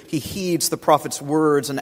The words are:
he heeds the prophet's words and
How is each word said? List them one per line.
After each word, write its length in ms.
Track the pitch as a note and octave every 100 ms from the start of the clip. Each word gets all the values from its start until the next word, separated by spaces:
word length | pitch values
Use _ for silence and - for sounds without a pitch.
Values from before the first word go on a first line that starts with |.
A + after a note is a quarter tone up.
| -
he 100 | D3+
heeds 520 | - G3+ F#3 E3 -
the 60 | D#3+
prophet's 460 | - D3+ D3 -
words 480 | C#3+ D#3 D#3 C#3+ C#3
and 80 | C3+